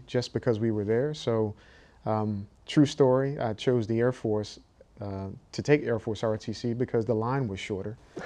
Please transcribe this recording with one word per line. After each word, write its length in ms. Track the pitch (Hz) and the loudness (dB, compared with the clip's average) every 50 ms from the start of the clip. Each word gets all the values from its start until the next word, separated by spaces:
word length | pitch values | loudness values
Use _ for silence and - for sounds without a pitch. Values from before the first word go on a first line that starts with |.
| - | -6
just 280 | - - 123 120 - - | -4 -2 -2 -2 -2 -4
because 260 | 117 - 127 117 104 | -2 0 0 2 2
we 100 | 113 113 | 2 0
were 160 | 107 107 101 | 0 0 0
there. 300 | 101 110 117 131 151 151 | 2 2 2 0 0 -4
So, 400 | 151 - - 113 113 110 107 104 - - - - - - - - - - | -4 -2 0 0 2 0 0 -2 -6 -14 -20 -20 -20 -20 -20 -20 -10 -4
um, 420 | 113 110 107 107 107 107 101 101 - - - _ - | -2 -2 0 0 -2 -4 -6 -8 -10 -16 -18 _ 0
true 180 | - 160 147 | 4 6 6
story, 540 | 147 - - 143 127 127 131 135 139 143 151 | 6 6 4 4 6 6 4 2 0 -2 -2
I 140 | - 113 107 | -2 -4 -4
chose 340 | - - - 123 123 110 101 | -2 0 2 2 2 2 2
the 120 | 113 113 | 2 2
Air 120 | 117 127 | 2 2
Force, 480 | 123 - - 113 107 104 104 - - - - _ _ - - _ _ - | 0 0 -2 -2 0 0 -2 -4 -10 -16 -20 _ _ -20 -20 _ _ -12
uh, 280 | 107 101 98 95 95 98 95 - - _ | -10 -10 -8 -8 -8 -10 -10 -14 -16 _
to 100 | - - 107 | -10 -4 2
take 200 | - 147 151 - | 4 4 4 4
Air 140 | - 120 107 | 2 -2 -2
Force 260 | - - 107 - - | -2 -4 -4 -2 -2
R 100 | 113 107 | -2 -2
O 40 | 107 | -2
T 160 | - - 107 | -4 -6 -8
C 200 | - - 120 117 | -4 -4 -4 -2
because 320 | 117 127 120 - 120 110 | -2 -2 0 0 0 0
the 80 | 101 117 | 0 0
line 340 | 107 110 120 131 139 131 110 | 0 0 0 -2 -2 -2 -2
was 120 | 98 95 | -4 -6
shorter. 380 | - - 107 92 95 104 113 - - - - - - | -6 -6 -6 -6 -6 -8 -10 -12 -16 -16 -14 -12 -8